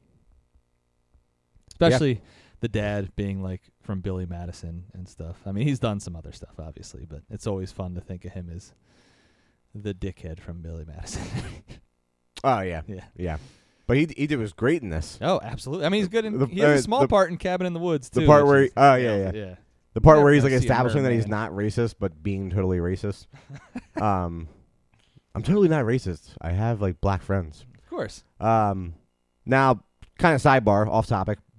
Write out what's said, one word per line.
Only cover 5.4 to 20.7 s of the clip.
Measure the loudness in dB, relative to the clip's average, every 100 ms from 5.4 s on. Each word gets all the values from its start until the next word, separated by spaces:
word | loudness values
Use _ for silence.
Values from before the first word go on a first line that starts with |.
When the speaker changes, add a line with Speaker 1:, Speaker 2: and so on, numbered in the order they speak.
| -8
Speaker 2:
I |
mean, | -2 -2
he's | 0
done | -2 -4
some | -8 -14
other | -16
stuff, | -18 -20 -16
obviously, | -16 -16 -18 -18 -16
but | -18 -16
it's | -10 -6
always | -6 -8
fun | -10 -10 -10
to |
think | -12 -14 -14
of |
him | -14 -14
as | -16 -18 _ _ _ _ _ _ _ _ _ _
the | -12 -10
dickhead | -8 -10 -10 -14 -14
from | -14 -14
Billy | -12 -12 -14
Madison. | -14 -12 -10 -8
<laughs> | -10 -10 -14 -20 -20 _ _ _ _ _ -6
Speaker 1:
Oh, | -2 0
yeah. | -2 -6 -10
Speaker 2:
Yeah. | -14 -16 -10
Speaker 1:
Yeah. | -8 -8 -10 _ _ _ 0
But | 0
he, | 0 -2
he | -4
did, | -4
was | -6
great | -2 0 0
in | -2
this. | -6 -6 -6
Speaker 2:
Oh, | -4 -4
absolutely. | -6 -12 -10 -4 -2
I |
mean, | 0
he's | 0
good | -2 -2
in, | -2
Speaker 1:
The, | -2
Speaker 2:
he | 2
has | 4
a | 4
Speaker 1:
uh, |
Speaker 2:
small | 2 0
Speaker 1:
the, | 4
Speaker 2:
part | 4 2
in | -2
Cabin | -4 -4 -4
in |
the | -4
Woods, | -2 -4 -2
Speaker 1:
the | 2
Speaker 2:
too, | 6
Speaker 1:
part | 8
Speaker 2:
which | 8
Speaker 1:
where | 6 4
Speaker 2:
is, |
Speaker 1:
he, | 6
oh, | 6 6
Speaker 2:
you |
Speaker 1:
yeah, | 4 0
Speaker 2:
know, |
Speaker 1:
yeah. | -2 -6 -10
Speaker 2:
yeah. | -16 _ _ _ 6
Speaker 1:
The |
part | 8 10
Speaker 2:
Yeah, | 10
Speaker 1:
where |
he's, | 6
Speaker 2:
I | 6
Speaker 1:
like, |
Speaker 2:
see | 2
him |
Speaker 1:
establishing | 2